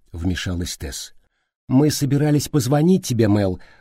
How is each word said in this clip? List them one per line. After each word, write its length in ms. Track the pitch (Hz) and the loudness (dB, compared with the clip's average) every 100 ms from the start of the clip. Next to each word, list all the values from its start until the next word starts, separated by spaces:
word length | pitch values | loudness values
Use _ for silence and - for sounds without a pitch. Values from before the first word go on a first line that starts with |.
| _ | _
вмешалась 640 | 85 87 87 - 87 87 - | -8 -4 -4 -4 -6 -8 -10
Тесс. 360 | 78 - - - _ _ _ _ - | -12 -12 -16 -20 _ _ _ _ 0
«Мы 240 | 127 151 | 2 4
собирались 580 | 143 143 139 151 147 - | 2 0 0 2 0 0
позвонить 560 | 151 117 147 165 190 | -2 0 2 4 2
тебе, 220 | - 117 110 | 0 0 2
Мел, 340 | 104 98 92 - _ | 2 0 -4 -12 _